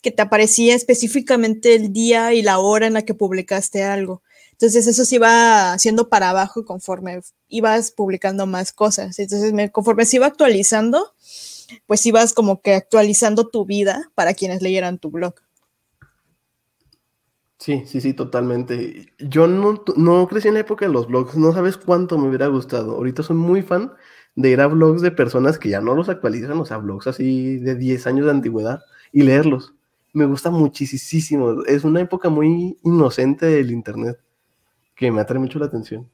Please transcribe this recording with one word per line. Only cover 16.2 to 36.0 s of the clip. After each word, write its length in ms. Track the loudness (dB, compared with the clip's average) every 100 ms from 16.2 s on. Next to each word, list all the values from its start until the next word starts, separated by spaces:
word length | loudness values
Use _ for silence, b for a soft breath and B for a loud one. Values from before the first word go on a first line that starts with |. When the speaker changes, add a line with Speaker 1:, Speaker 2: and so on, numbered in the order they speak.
| _ _ _ _ _ _ _ _ _ _ _ _ _ _
Speaker 2:
Sí, 180 | -6 -6 -6
sí, 160 | -6
sí, 100 | -6
totalmente. 960 | -6 -6 -4 -4 -4 -6 -8 -8 -14 -20 _
Yo 280 | -4 2 4
no 340 | 4 0 -2
tu-, 140 | -4 2
no 320 | 4 4 2
crecí 200 | 0 0
en 60 |
la 60 | 0
época 240 | -2 -4 -2
de 60 |
los 140 | -2 0
blogs, 280 | -2 -2
no 160 | 0 2
sabes 240 | 2 -2 -4
cuánto 400 | 0 0 0 -2
me 100 | -2
hubiera 200 | 0 0
gustado. 440 | -2 -4 -8 -6 -6
Ahorita 260 | -6 -6
soy 140 | -4 -2
muy 260 | 2 0
fan 280 | 0 -4 -4 b b b b
de 160 | 0 2
ir 100 | 4
a 60 | 4
blogs 340 | 4 4 4
de 100 | 0
personas 480 | 0 0 2 0 0
que 120 | -4
ya 100 | -4
no 140 | -2
los 160 | -2 -2
actualizan, 480 | -4 -4 -4 -6 -6
o 80 | -6
sea, 100 | -8
blogs 300 | -10 -8 -8
así 500 | -4 -2 -2 -4 -4
de 180 | -4
diez 320 | -4 -2 -2 -2
años 200 | 0 2
de 60 |
antigüedad, 500 | 0 -2 -4 -6 -8 _ b b
y 100 | 4
leerlos. 500 | 6 4 2 0 -6 _ _ _ _
Me 140 | -2 0
gusta 240 | 0 -2
muchísimo. 1120 | 0 0 -2 -8 -8 -4 -4 -2 -2 -2 -2
Es 200 | 0 0
una 180 | 2 0
época 260 | -2 -2 -2
muy 480 | 2 2 0 -4 -4
inocente 640 | 0 2 2 2 0 0 2
del 240 | 2 0
internet, 480 | -4 -8 -8 -8 -8 _ _ _ _ _ _ _
que 160 | _ -2
me 120 | -2
atrae 160 | -2 -4
mucho 200 | -4 -6
la 60 |
atención. 460 | -6 -8 -10 -16